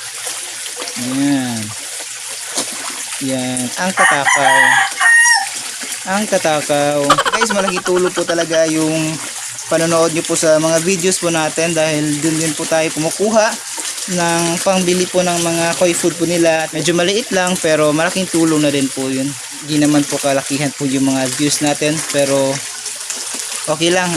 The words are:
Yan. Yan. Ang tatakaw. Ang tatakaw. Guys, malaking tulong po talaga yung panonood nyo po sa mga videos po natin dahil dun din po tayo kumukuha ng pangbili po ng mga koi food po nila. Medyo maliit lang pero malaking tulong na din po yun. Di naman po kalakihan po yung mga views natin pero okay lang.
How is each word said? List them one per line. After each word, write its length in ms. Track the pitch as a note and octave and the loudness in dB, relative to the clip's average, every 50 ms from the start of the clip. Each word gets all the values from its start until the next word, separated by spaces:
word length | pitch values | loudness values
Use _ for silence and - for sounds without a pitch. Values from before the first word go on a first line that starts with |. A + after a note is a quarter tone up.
| - - - - - - - - - - - - - - - - - - - B2 | -12 -12 -12 -10 -10 -8 -8 -8 -10 -12 -12 -12 -12 -12 -10 -10 -10 -8 -8 -6
Yan. 600 | A#2+ B2+ C3 C#3 C#3 C#3+ C#3 C3+ C3 B2 A#2 A2 G#2+ G#2+ A2 - - - - - - - - - - - - - - - - - - - - - - - - - - - - - C#3 | -4 -2 0 0 2 2 2 2 0 -2 -4 -4 -6 -8 -10 -10 -12 -10 -10 -12 -12 -12 -12 -12 -12 -12 -10 -10 -10 -8 -6 -6 -6 -6 -8 -10 -10 -10 -10 -10 -10 -10 -8 -6 -4
Yan. 400 | C3 C3 B2+ B2+ B2+ B2+ B2+ B2+ B2 - F3+ | -4 -2 -2 -2 -4 -4 -4 -4 -4 -4 -2
Ang 100 | F3+ F#3+ - | -2 -2 0
tatakaw. 600 | G3 - - D#3 C#3+ C3+ - - - - - A#5+ A#5+ A5 A5 - G5+ G5 - - - C6+ G#5+ G#5+ A#5 A#5+ A#5 A5+ A5 G5 - - - - - - - - - - - - | 0 2 2 2 2 2 2 2 2 4 4 4 4 4 4 2 2 0 -2 -2 2 4 6 6 6 6 6 4 2 0 -4 -8 -10 -10 -12 -12 -12 -10 -10 -10 -8 -4
Ang 180 | F#3 F#3+ G#3 G#3+ G3+ | -2 -2 -2 0 0
tatakaw. 680 | G3 F3+ - D#3+ D3+ D3 C#3 - D3 C#3+ C#3+ D3 D3 D3 C#3+ C#3+ - C#5 - - - | 0 2 2 2 2 0 0 0 2 2 2 2 2 2 2 4 2 2 2 0 0
Guys, 180 | - E4 G#3+ | 0 0 0
malaking 300 | G3+ G3+ F#3+ G3 F3+ F#3+ | 2 0 0 0 -2 -2
tulong 320 | - F#3 F3+ F3+ F3+ E3+ - | 0 0 2 2 2 0 0
po 80 | E3+ | -2
talaga 480 | F3 F3 E3+ E3+ E3 D#3+ E3 D#3+ E3 D#3+ | -2 0 0 0 0 2 2 2 2 2
yung 480 | D#3 D#3 D#3+ D#3 D#3+ D#3+ D#3 D#3 D#3+ - - - - - - - - - - - E3 | 2 2 2 2 0 0 0 -2 -4 -6 -8 -10 -10 -10 -10 -10 -10 -12 -4 -2 0
panonood 400 | D#3+ E3 E3+ E3 E3 E3 E3 D#3 | 2 2 2 4 4 2 2 2
nyo 100 | E3 - | -2 -2
po 100 | - E3 | -2 -2
sa 240 | D#3 E3+ D#3 D#3 D#3 | 2 4 4 4 4
mga 160 | D#3+ D#3+ E3 D#3+ E3 | 4 2 2 2 2
videos 320 | F#3 G3 E3+ F3 F#3 F3+ | 0 0 2 2 0 0
po 160 | - F3 E3+ E3 | 0 0 0 0
natin 400 | D#3+ D#3 D3+ - D#3+ E3 F3 E3 | 0 0 0 0 0 0 0 2
dahil 300 | D#3+ D#3 D#3+ D#3 D3+ D3+ D3+ D3 D3 | 2 2 2 2 0 0 0 -2 0
dun 160 | D3+ D#3+ D#3 | 0 0 0
din 160 | D#3 D#3+ D#3+ D3 | 0 0 -2 -2
po 80 | - E3 - | -4 -2 0
tayo 160 | E3 D#3+ D#3+ E3 - | 0 2 2 0 0
kumukuha 760 | D3 D#3 D#3+ - - G3 A3 A3+ A3 G#3+ A3+ - - - - - - - - - - - G3 | -2 -2 -2 0 0 0 2 4 4 2 2 0 -6 -10 -10 -10 -10 -8 -8 -8 -8 -6 -4
ng 340 | F3+ F3 E3+ E3+ E3+ E3+ E3+ E3+ E3+ F3+ - | -2 0 0 2 2 2 0 0 0 0 0
pangbili 400 | G3 F#3+ F#3 F3+ F3 F3+ F3+ F3+ | 2 2 2 2 2 2 2 0
po 160 | - - F3+ | 0 0 0
ng 180 | F3+ F3 F3 E3+ E3+ | 2 2 0 0 0
mga 200 | E3+ E3 E3+ E3 E3+ E3+ | 0 0 0 0 0 2
koi 160 | - F#3 F3 E3+ | 2 2 2 2
food 240 | - - E3+ D#3+ | 2 0 0 0
po 80 | F3 E3 | 0 0
nila. 400 | D#3+ F3 E3+ E3 E3 D#3+ D#3+ D#3+ - - | 0 2 4 4 4 4 2 0 -2 -4
Medyo 240 | D#3 D3+ F3 E3+ | -2 0 0 2
maliit 320 | F3 F3 F#3 G3+ A3+ - - G3 | 2 2 2 0 0 -2 0 0
lang 180 | F#3 F#3 F3+ F#3 F3+ | 0 2 0 0 0
pero 340 | - D#3+ D#3 D3+ D3+ D3+ D3 | 2 2 4 4 4 2 2
malaking 320 | D#3 E3 F#3 - F#3+ F#3 | 2 0 0 0 -2 -2
tulong 380 | - - E3 E3 D#3+ D#3 D3+ D3+ | 0 2 2 4 4 4 4 2
na 100 | C#3+ C#3+ | 2 2
din 160 | C#3 C3+ C3 | 2 0 0
po 160 | - C3+ C3 | -2 -4 -4
yun. 240 | C3+ C3 C3 C3+ C#3+ C3+ - - - - - - C#3+ | -2 -2 -2 -2 -4 -6 -8 -12 -14 -14 -12 -6 0
Di 80 | D#3 | 2
naman 240 | D3 D3 D3 D3+ D3 C#3+ - | 2 4 4 4 2 2 0
po 80 | D3 | -2
kalakihan 560 | C#3 - C#3 C3+ C3+ C3 - C#3 C3+ D3 C3+ - | -2 0 2 0 0 0 -2 -2 -2 -2 -2 -2
po 160 | - D3 C3+ | -2 -2 -2
yung 160 | C3 C3+ C3+ | 0 2 2
mga 240 | C3+ C3+ C3+ C3 B2+ B2+ | 2 2 0 0 -2 0
views 240 | C3+ D3 C#3+ - - | 0 0 0 0 0
natin 320 | D3+ D3 D3 - D3+ D3+ D#3+ D#3+ - - | 0 0 0 0 0 0 0 -2 -4 -2
pero 240 | - C#3+ C#3 C3+ C#3 C#3 C3+ C3+ C3+ C#3 - - - - - - - - - - - - - - - - - - - - - D#3 | 0 0 2 2 2 2 2 0 0 -4 -6 -10 -12 -10 -10 -10 -10 -10 -10 -10 -8 -8 -8 -8 -8 -8 -8 -10 -10 -8 -4 -4
okay 240 | D#3+ D3+ E3 E3+ F3+ | -2 0 2 2 2
lang. 160 | F#3 F3+ F3 E3+ | 2 2 2 2